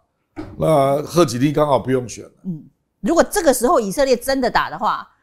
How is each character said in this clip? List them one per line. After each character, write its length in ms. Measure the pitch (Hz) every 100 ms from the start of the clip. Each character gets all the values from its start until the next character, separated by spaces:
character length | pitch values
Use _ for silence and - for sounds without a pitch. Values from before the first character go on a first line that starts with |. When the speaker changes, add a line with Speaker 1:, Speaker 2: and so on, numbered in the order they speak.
| _ _ _ - - -
Speaker 1:
那 420 | 156 151 135 143
贺 220 | 139 165
锦 160 | 151 117
丽 120 | 147
刚 140 | 147 151
好 120 | 123
不 120 | 120
用 180 | 127 120
选 160 | -
了。 80 | - _
Speaker 2:
嗯， 200 | 185 156 143 _ _ _
如 140 | 208
果 80 | 330
这 200 | - -
个 100 | 330
时 140 | - 247
候 120 | 320
以 140 | 202
色 120 | 190 269
列 100 | 240
真 240 | - 269
的 100 | 240
打 200 | 170 127
的 80 | 151
话， 280 | 214 156 - _